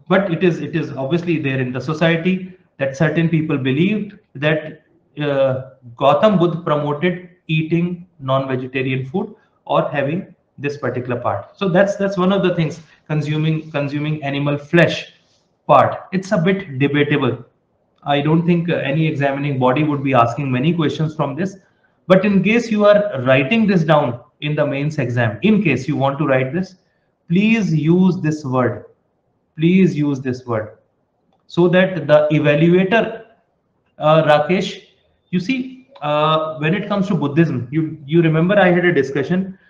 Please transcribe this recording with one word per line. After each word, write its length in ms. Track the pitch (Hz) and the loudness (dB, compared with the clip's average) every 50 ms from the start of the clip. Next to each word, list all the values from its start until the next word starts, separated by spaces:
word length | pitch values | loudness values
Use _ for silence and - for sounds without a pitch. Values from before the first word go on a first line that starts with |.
| _ | _
but 240 | - 185 202 190 175 | 0 0 0 0 0
it 120 | 165 156 190 | -2 0 0
is, 160 | 175 151 156 | 0 0 -2
it 140 | 143 - - | -8 -6 -6
is 160 | 160 135 131 | -6 -6 -6
obviously 480 | 131 131 135 139 170 170 170 175 160 139 | -8 -8 -6 -4 -4 -2 -2 -2 -2 -2
there 200 | 135 135 131 127 | -2 -2 -2 -2
in 140 | 127 123 127 | -4 -4 -6
the 80 | 127 | -8
society 760 | 131 156 156 - 170 165 165 160 - 185 185 180 - - - _ _ _ _ | -6 -6 -4 0 0 0 0 0 0 -2 -2 -2 -4 -10 -16 _ _ _ _
that 180 | - 135 135 135 | -6 -6 -4 0
certain 320 | - 160 151 151 165 165 | 0 0 0 2 0 0
people 300 | 160 165 156 - - 151 | 2 0 0 -2 -2 -4
believed 640 | 131 127 135 135 151 180 208 214 202 - - - - _ _ - | -2 -2 -2 0 0 0 0 0 -4 -6 -8 -14 -20 _ _ -10
that, 480 | 135 147 151 156 - - - - - _ _ _ _ _ _ - 151 | -4 -2 0 -2 -2 -4 -10 -16 -18 _ _ _ _ _ _ -10 -6
uh, 520 | 147 143 139 135 135 135 123 - - - - _ - 120 - | -4 -2 0 2 2 0 0 -4 -8 -14 -20 _ -20 -18 -6
Gautam 420 | - 143 135 147 - 214 220 196 | 2 2 4 4 6 4 4 4
Buddha 240 | 165 170 170 160 - | 4 2 2 0 -2
promoted 680 | - 160 147 147 147 147 143 147 175 180 170 180 - - _ _ _ | -2 -2 -2 -2 -2 -4 -4 0 -2 -2 -2 -2 -10 -18 _ _ _
eating 600 | - 160 156 156 160 170 170 175 180 175 - - _ _ - | -4 -4 -2 -2 0 -2 -2 -2 -2 -4 -8 -12 _ _ -10
non-vegetarian 880 | 135 131 135 135 135 135 127 123 131 127 - 135 131 135 131 131 131 | -4 -2 -2 -2 -2 -2 -4 -6 -6 -6 -6 -4 -2 -2 -4 -4 -6
food 280 | - - 196 220 - - _ _ _ _ _ _ | -4 -6 -6 -6 -6 -12 _ _ _ _ _ _
or 240 | - 143 160 - - | -2 -2 -2 0 -2
having 460 | 147 143 135 139 160 190 - - - _ _ _ _ - | -4 -4 -4 -2 -4 -6 -8 -12 -20 _ _ _ _ -8
this 180 | 135 143 - | -8 -6 -6
particular 420 | - 139 123 113 127 120 127 120 117 | -4 -6 -6 -6 -6 -6 -6 -6 -4
part. 380 | - 110 101 101 - - _ | -4 -4 -6 -6 -8 -12 _
So 120 | - 196 180 | -6 -4 0
that's, 260 | 160 190 196 196 - | 2 2 2 2 0
that's 220 | - 196 190 - | -4 -4 -4 -2
one 140 | 175 180 185 | 0 0 0
of 120 | 202 190 185 | 0 0 0
the 100 | 170 175 | -2 0
things, 260 | 175 160 147 147 - - _ _ _ _ | -2 -4 -4 -6 -12 -18 _ _ _ _
consuming, 640 | - 151 151 135 147 151 151 156 160 156 156 156 - | -4 -4 -4 -2 -2 -2 -2 0 0 -2 -2 -4 -6
consuming 500 | - 143 143 135 143 147 147 151 151 151 139 | -6 -4 -4 -4 -4 -4 -4 -4 -4 -4 -6
animal 360 | 139 139 139 143 143 143 139 | -6 -4 -2 -2 -2 -2 -4
flesh 540 | - - 170 175 156 - - - - - _ _ _ _ _ _ _ _ _ _ - | -4 2 4 4 4 4 2 -6 -10 -14 _ _ _ _ _ _ _ _ _ _ 2
part. 420 | - 147 131 117 - - - - - | 4 6 6 6 4 0 -6 -10 -6
It's 200 | 190 185 - - | -6 -6 -4 -2
a 60 | 214 | -2
bit 400 | 175 160 196 190 190 - 139 135 | 0 2 2 0 0 -4 -8 -2
debatable. 680 | 127 - 143 143 147 147 143 151 135 131 120 117 - - _ _ _ _ _ _ _ _ _ _ _ - | -2 0 0 2 0 0 2 0 0 0 -2 -2 -4 -10 _ _ _ _ _ _ _ _ _ _ _ -4
I 180 | 143 143 147 | -2 -2 0
don't 240 | 139 151 160 170 170 | 2 2 2 2 2
think, 240 | 170 175 170 165 170 | 2 0 0 0 -2
uh, 60 | 135 | -4
any 320 | 135 135 135 139 156 160 | -4 -2 -2 -2 0 0
examining 500 | 156 131 131 139 139 139 143 143 143 135 | 0 0 -2 -2 -2 -2 -2 -4 -4 -2
body 260 | 123 123 127 127 151 156 | 2 2 2 2 2 0
would 200 | 147 143 139 135 | 0 -2 -2 -2
be 100 | 135 131 | 2 4
asking 380 | 120 117 - - 147 143 135 | 4 2 2 0 -6 -4 -4
many 200 | 123 123 135 170 | -2 0 0 0
questions 440 | 175 170 151 135 - - 156 151 - | 0 0 -2 -2 -2 -2 -4 -4 -4
from 200 | - 143 135 135 | -4 -4 -4 -4
this. 200 | 156 196 196 - - _ _ _ _ _ _ _ _ - | -6 -6 -6 -8 -12 _ _ _ _ _ _ _ _ 2
But 200 | - - - 185 | 4 4 4 4
in 180 | 208 196 190 - | 4 2 2 2
case 260 | 208 226 240 233 - | 2 2 2 0 0
you 160 | 214 208 208 | 0 4 6
are 380 | 208 208 - - - - 127 120 | 6 6 6 4 0 -4 -2 2
writing 420 | 131 131 139 139 - 233 226 214 | 4 4 4 4 2 2 2 2
this 180 | 190 202 170 156 | 2 2 2 4
down 380 | 156 156 151 123 123 117 - - _ _ - | 4 4 4 2 0 -4 -8 -14 _ _ -8
in 120 | 151 151 151 | -6 -4 -2
the 140 | 151 143 | 0 -2
mains 320 | 135 135 139 143 151 - 147 | -2 -2 -2 -4 -4 -4 -4
exam, 400 | 127 120 117 123 117 110 101 - | -4 -2 0 0 0 0 -2 0
in 220 | - 220 220 190 - | 2 2 2 4 2
case 240 | 151 127 120 - | 0 0 -2 -2
you 80 | 156 139 | -4 -4
want 240 | 131 135 139 139 143 | -2 -2 -2 -2 -2
to 80 | 151 | 0
write 260 | 135 131 127 120 127 143 | 0 0 0 0 -2 -4
this, 220 | 185 185 - - _ _ _ _ _ _ _ _ _ _ | -6 -6 -6 -10 _ _ _ _ _ _ _ _ _ _
please 460 | - 170 196 214 226 226 226 190 160 160 | -2 0 2 2 2 2 2 0 0 0
use 440 | 151 147 160 175 185 185 180 156 127 | 0 2 2 4 4 4 2 2 0
this 220 | 143 156 151 - - | -2 -4 -4 -4 -6
word. 420 | 131 127 127 123 113 107 - - - _ _ _ _ _ _ _ _ _ _ _ _ - | -2 0 0 0 0 -2 -6 -14 -18 _ _ _ _ _ _ _ _ _ _ _ _ -6
Please 400 | 156 156 170 185 190 185 165 143 | 0 2 4 4 4 4 4 2
use 240 | 147 147 143 139 127 | 0 -2 -2 -2 -4
this 260 | 131 131 117 - - | -4 -6 -6 -6 -6
word 320 | 120 113 107 104 - - _ _ _ _ _ _ _ _ _ _ _ _ _ _ | -6 -4 -4 -6 -8 -14 _ _ _ _ _ _ _ _ _ _ _ _ _ _
so 220 | _ - 170 180 | _ 0 2 2
that 400 | 180 170 185 190 185 185 165 143 | 4 4 4 2 2 0 -4 0
the 200 | 139 151 151 151 151 | 4 4 4 4 4
evaluator, 960 | 156 151 147 147 147 160 165 170 175 185 190 185 233 220 - - - - - _ _ _ _ _ _ _ _ _ _ _ _ _ _ | 2 2 2 2 4 4 4 4 4 4 2 2 2 0 0 -2 -6 -14 -18 _ _ _ _ _ _ _ _ _ _ _ _ _ _
uh, 260 | - 147 151 160 160 147 | -2 2 4 4 4 6
Rakesh, 600 | 147 147 147 151 - 180 208 - - - - - _ _ _ _ _ _ _ _ - | 4 4 4 4 2 0 0 -2 -4 -8 -12 -20 _ _ _ _ _ _ _ _ -4
you 100 | 175 185 | -4 -4
see, 480 | - - 262 254 262 - - - - _ - - | -2 -2 -4 -4 -4 -8 -12 -18 -20 _ -16 -8
uh, 560 | 147 147 147 151 151 156 156 156 - - - | -4 -2 0 2 2 2 2 0 -2 -4 -6
when 160 | 139 151 156 196 | -4 -2 -2 -2
it 140 | 208 - | -2 -2
comes 200 | - 208 196 185 | -4 -2 -2 -2
to 80 | - 190 | -2 -2
Buddhism, 520 | 151 143 135 135 160 170 147 131 120 113 - | -2 -2 0 2 2 2 2 0 -6 -6 -4
you, 320 | 147 160 156 151 - - 139 | -4 -4 -4 -4 -8 -12 -8
you 160 | 135 160 170 | 0 0 2
remember 360 | 165 160 156 160 170 185 208 | 2 2 2 0 0 2 2
I 120 | 202 185 180 | 4 4 4
had 140 | 175 180 175 | 2 2 2
a 80 | 175 165 | 2 2
discussion 640 | 139 131 - - 143 131 - 175 190 190 - - _ _ | 0 -2 -2 -4 -6 -4 -2 -2 -4 -4 -6 -10 _ _